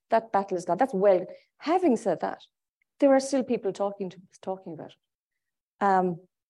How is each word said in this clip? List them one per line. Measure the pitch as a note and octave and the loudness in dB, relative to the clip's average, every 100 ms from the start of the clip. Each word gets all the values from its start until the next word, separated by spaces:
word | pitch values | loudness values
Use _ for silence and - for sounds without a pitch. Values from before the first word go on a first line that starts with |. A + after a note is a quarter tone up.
| _ | _
That | A3+ A3+ | -2 0
battle | G3 G3 F3+ | -2 -2 -4
is | |
gone. | F3 F3 | -2 -2
That's | C4 | 0
well. | F#3+ G3+ F3+ F3+ - _ _ | 2 4 4 0 -14 _ _
Having | C#4+ F#4 F4 A3 | -2 0 2 2
said | G3 D#3 | -2 -4
that, | F#3+ - _ _ _ _ _ - | -6 -8 _ _ _ _ _ 2
there | C#4+ | 4
are | C4+ | 4
still | C4+ C4+ | 2 -2
people | - A3+ G3 | -2 -4 -4
talking | F#3 G3+ G3+ F#3 | -4 -6 -6 -10
to, | F3 - _ | -12 -20 _
talking | F#3+ F#3+ F#3 | -12 -10 -12
about | D#3 - | -16 -16
it. | _ _ _ _ _ _ _ _ - | _ _ _ _ _ _ _ _ -4
Um, | G3+ F#3 F3+ E3+ - _ | 0 2 0 -4 -12 _